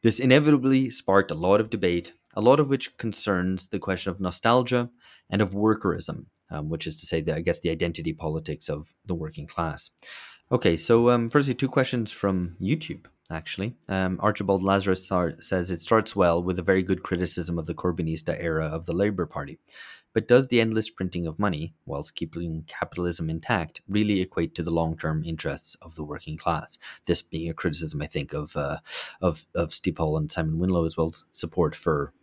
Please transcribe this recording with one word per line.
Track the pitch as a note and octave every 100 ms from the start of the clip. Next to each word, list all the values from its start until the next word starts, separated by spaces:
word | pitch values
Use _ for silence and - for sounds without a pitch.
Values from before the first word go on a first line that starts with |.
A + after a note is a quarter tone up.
This | A#2 A2+
inevitably | C3 C3 D3+ D3 C3 C3+ C3
sparked | - - G2 F#2+
a |
lot | D#2 F2+ G#2
of | A2
debate, | A2 F2+ F2 E2 - _
a | -
lot | A2 C#3+
of | C#3+
which | C3+ - _
concerns | A2+ G#2 - F#2+ F#2 F#2 -
the | G2
question | - F#2 -
of | F2+
nostalgia | F#2 F2 A2+ B2 A#2+ B2 A#2+ _ _ - _
and | G#2
of | G2+
workerism, | G2 G#2+ G#2+ G2 - - D#2 C2 - _
um, | D2+ D2+
which | D#2+ E2
is | D#2
to | -
say | E2
that, | D#2+ D#2+
I |
guess, | E2+ E2
the | E2+
identity | D#2+ E2+ E2+ D#2+
politics | D#2 E2 D#2 D#2 D2 -
of | D2+ D#2 _
the | -
working | E2+ D#2 D#2 D2
class. | - E2 - - _ - - - - _
Okay, | B2 - E2+
so, | - A#2 A#2+
um, | A#2+ A#2
firstly, | C#3+ C#3
two | A#2 C3
questions | C3+ C3 B2 A2
from | - G2+ F#2+ F2 F2
YouTube, | F#2+ D#3 - - - _ _
actually. | D#2+ - - G#2 A#2+ -
Um, | F#2+ F#2 F#2
Archibald | G#2 G#2 G2 F#2+
Lazarus | F#2+ G2 G2 F#2 -
sar-, | F#2 E2+ -
says, | - F#2 F2+
"It | E2+
starts | - A2+ G#2+ G2+
well | F2+ E2+
with | F2 F2+
a |
very | F2 F#2+
good | F2+ F#2
criticism | - F2 F2+ - E2 E2+
of | D#2+
the |
Corbynista | E2 F#2 E2+ D#2+ D#2 - D#2+
era | E2+ D#2+ D#2+
of | D#2+ E2+
the |
Labour | E2 G#2 F#2+ E2
Party. | - - - - - - - _
But | - G#2+
does | B2 C3+
the | A#2+
endless | A2+ A2 A2
printing | - F#2 F2+ E2+
of | D#2
money, | G2+ D#2 E2 _ -
whilst | C#2+ -
keeping | - D#2+ E2 F2 D#2+ D#2+
capitalism | - - - F2 E2+ D#2+
intact, | E2 - G#2+ D#2+ - -
really | G2+ G#2+ G2+
equate | F#2 - E2
to | -
the | E2
long-term | E2 E2 D#2+ D#2+ D#2
interests | E2 D#2+ D2+ C#2 - -
of | E2+ D#2+
the |
working | D2+ D2 - D#2
class?" | - D#2 - - - - -
This | E2+
being | - E2 E2
a |
criticism, | D#2+ F2+ D2+ D#2+ D2
I | D#2
think, | D2+ C#2
of, | D2 D2 -
uh, | C#2 - - - - -
of, | F#2 D#2+ - F2
of | E2+
Steve | - - E2
Hall | D#2+ D#2
and | D2+
Simon | - D#2+ D#2+
Winlow | F2+ F2+ D#2+
as | -
well, | D#2+ - _
support | - D#2+ F2+ D#2+
for | - - D2+ C#2+ _